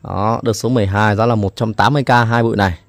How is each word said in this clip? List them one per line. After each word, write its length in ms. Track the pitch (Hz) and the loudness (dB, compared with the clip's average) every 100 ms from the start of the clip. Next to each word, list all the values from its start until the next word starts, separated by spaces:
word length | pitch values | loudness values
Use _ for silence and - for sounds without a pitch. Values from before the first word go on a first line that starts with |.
Đó, 380 | - 95 101 117 | -6 -4 -2 -2
đơn 120 | 117 | -2
số 140 | 107 117 | -2 -2
mười 180 | 127 98 | 0 0
hai 300 | 101 107 101 | 0 0 2
giá 100 | 117 | 0
là 80 | |
một 220 | 113 98 - | 0 -2 -2
trăm 180 | 110 | -4
tám 200 | 107 107 | 0 0
mươi 100 | 147 | 2
k 40 | 131 | 2
hai 340 | 120 117 117 | 2 2 0
bụi 140 | 117 104 | 0 0
này. 220 | 98 85 | -2 -2